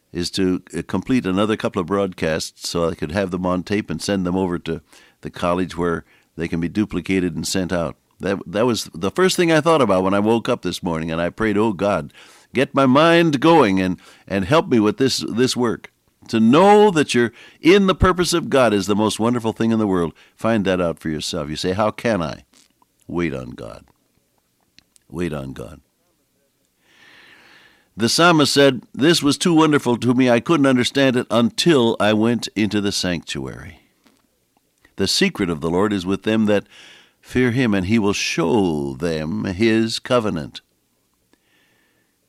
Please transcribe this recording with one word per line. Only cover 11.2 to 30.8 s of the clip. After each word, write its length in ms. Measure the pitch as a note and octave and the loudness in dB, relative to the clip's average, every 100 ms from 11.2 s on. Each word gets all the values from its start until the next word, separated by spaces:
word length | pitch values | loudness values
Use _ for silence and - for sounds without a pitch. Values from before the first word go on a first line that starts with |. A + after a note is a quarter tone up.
I 80 | E2+ | -4
prayed, 280 | - A2 G2+ | -2 -2 0
"Oh, 160 | A2 | -2
God, 400 | F2+ G2+ F#2 C#2+ - - - _ | -2 -2 -2 -4 -14 -20 -20 _
get 200 | A2 C#3 | -4 -2
my 120 | C#3 C3+ | 2 4
mind 540 | C3 E3 E3+ E3+ C#3 | 4 4 4 4 2
going 400 | D#3 E3 A#2 F#2+ | 6 6 6 2
and, 200 | F#2 F2+ - - - | 0 -4 -10 -20 -6
and 180 | G2 F#2 | -4 0
help 240 | D#3 F3 | 0 2
me 100 | B2 | 2
with 180 | G#2 G2+ | 2 2
this, 220 | C3+ - | 0 -2
this 360 | - G#2+ B2+ - | -4 -2 -2 0
work." 360 | B2 F2 - _ _ _ - | -2 -4 -10 _ _ _ -4
To 120 | A2+ | 2
know 520 | A2+ C#3+ G3 G#3 G#3 | 4 6 8 8 6
that 240 | E3 C3+ A#2+ | 4 0 0
you're 160 | A#2 - - _ | 0 -4 -20 _
in 260 | D#3 G3+ F#3+ | 4 4 4
the 80 | F3 | 2
purpose 380 | F#3 F3 F3 | 2 2 -2
of 160 | E3+ C3 | -2 0
God 240 | C3 A#2+ | 2 2
is 120 | G#2 F2+ | 2 0
the 100 | G2+ | 0
most 240 | G#2+ - | 0 0
wonderful 340 | A2 B2 A2+ | -2 -2 -4
thing 180 | G#2 A2+ | -2 0
in 80 | A2+ | 0
the 80 | G#2+ | 0
world. 260 | F#2 E2 - _ _ | 0 -2 -6 _ _
Find 280 | A2 A2+ F#2+ | -2 0 0
that 160 | F#2 | 0
out 180 | F2 D#2+ | -2 -4
for 100 | E2 | -6
yourself. 400 | D2+ - F2 D2 | -6 -6 -6 -6
You 60 | D2+ | -6
say, 160 | F2+ | -4
"How 200 | F#2 G#2+ | -2 -2
can 300 | - A#2+ G#2 | -2 -2 -2
I?" 220 | D#2 - _ _ _ _ _ _ - | -4 -8 _ _ _ _ _ _ -10
Wait 260 | E2 E2+ | -4 -4
on 180 | C2+ B1 | -6 -10
God. 340 | B1+ A1+ G#1 - _ _ _ _ _ _ _ _ _ _ _ _ | -14 -16 -18 -20 _ _ _ _ _ _ _ _ _ _ _ _
Wait 220 | D2 F2 | -8 -6
on 220 | D2 C2+ | -6 -10
God. 260 | B1+ A1+ D2+ _ _ _ _ _ _ _ _ _ _ _ _ - - - - _ - _ _ _ - | -12 -16 -18 _ _ _ _ _ _ _ _ _ _ _ _ -20 -20 -20 -20 _ -20 _ _ _ -4
The 140 | A2+ | -2
psalmist 440 | - E3+ D#3+ C#3+ | 4 4 4 4
said, 300 | - C#3 C3 - | 4 4 2 -6
"This 300 | - C#3+ E3+ | -2 2 2
was 140 | C#3+ C3+ | 0 0
too 160 | F#3 | 2
wonderful 420 | D#3+ D#3 C#3+ C3 A#2+ | 4 4 2 0 0
to 160 | A2+ | 0
me. 160 | B2 B2+ | 2 4
I 120 | A#2+ | 2
couldn't 240 | A#2 E3 C#3 | 2 2 4
understand 500 | B2+ | 2